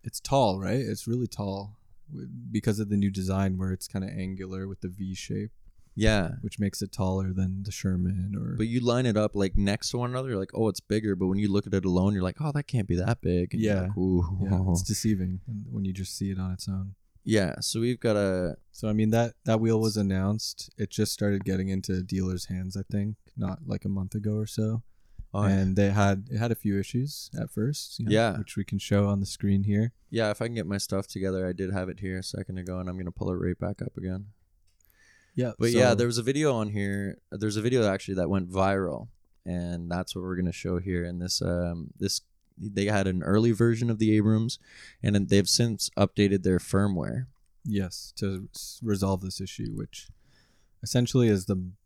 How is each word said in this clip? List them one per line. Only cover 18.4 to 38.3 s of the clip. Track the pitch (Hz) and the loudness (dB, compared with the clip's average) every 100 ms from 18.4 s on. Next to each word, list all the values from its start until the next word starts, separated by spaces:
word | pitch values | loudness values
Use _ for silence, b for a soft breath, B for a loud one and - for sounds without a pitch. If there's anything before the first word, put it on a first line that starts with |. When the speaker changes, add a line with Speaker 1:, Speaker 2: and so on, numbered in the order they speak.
| 90 - _ | -2 -4 _
Speaker 1:
So, | - 107 | -6 -2
I | |
mean, | 107 110 | 2 4
that, | 113 117 - | 4 2 -2
that | - 113 | 0 2
wheel | 113 113 | 4 4
was | 110 107 | 2 2
announced. | 98 95 98 107 - - - - | 2 2 2 0 -4 -10 -16 -8
It | 104 | -6
just | - 107 | 0 -2
started | - 104 98 | 0 0 0
getting | 98 95 95 | 0 -2 0
into | 95 - 92 | -2 -2 -4
dealers' | 92 95 92 90 - | -2 -2 -2 -4 -6
hands, | 92 92 98 | -6 -6 -8
I | |
think, | 98 104 101 107 _ - | -4 -4 -4 -6 _ -6
not, | - 180 143 | -6 -6 -6
like, | 104 | -6
a | 98 | -4
month | 98 95 107 | -4 -4 -4
ago | 104 | -2
or | 107 107 | -2 -4
so. | - 107 113 - b b b - | -2 -2 -2 -6 b b b -8
Speaker 2:
Oh, | 101 104 | 0 2
yeah. | 95 | 4
Speaker 1:
And | 95 95 | 2 4
they | 98 | 4
had, | 101 101 98 113 | 4 4 2 -2
it | 117 | -2
had | 117 | -2
a | 113 | 0
few | 104 98 | 0 -2
issues | 95 123 143 - - - | -2 -2 -4 -8 -10 -8
at | 110 | -6
first, | - 120 147 - - | -2 -2 -4 -8 -6
you | 113 | 2
know, | |
Speaker 2:
Yeah. | 107 113 90 | 4 4 0
Speaker 1:
which | 101 - | -6 -6
we | |
can | 98 98 | -4 -4
show | - 101 101 | 2 2 4
on | 101 | 2
the | 98 | -2
screen | - 101 98 | -2 2 2
here. | 101 101 113 _ _ | 4 2 0 _ _
Speaker 2:
Yeah, | 113 107 | 0 0
if | 104 | 0
I | 117 | -2
can | |
get | 117 92 | -2 -2
my | 98 | -4
stuff | - 98 - | -2 -4 -4
together. | 95 95 95 92 | -4 -2 0 -2
I | |
did | 90 95 | -2 -2
have | 95 92 | -2 -4
it | - | -6
here | 95 92 | -6 -6
a | |
second | 92 - 95 92 | -6 -8 -6 -8
ago, | 90 90 | -6 -6
and | 90 | -6
I'm | 92 | -6
gonna | 87 | -8
pull | - 95 | -4 -4
it | 90 | -2
right | 90 87 | -2 -2
back | 90 101 | -6 -6
up | - - | -8 -8
again. | 92 92 104 _ _ _ _ _ b b b b b | -6 -6 -10 _ _ _ _ _ b b b b b
Speaker 1:
Yeah, | - 123 - | -4 -4 0
Speaker 2:
But | 117 | 2
yeah, | 120 127 | 6 6
Speaker 1:
so | |
Speaker 2:
there | 110 120 | 6 2
was | 117 | 0
a | |
video | 117 139 151 | 0 2 2
on | 117 107 | 2 -2
here. | 104 98 101 98 - _ | -2 -2 -2 -4 -8 _
There's | 98 107 104 | -4 -2 0
a | |
video | 113 127 107 | 2 2 2
actually | 98 - | 0 -2
that | 92 | -2
went | 85 | 2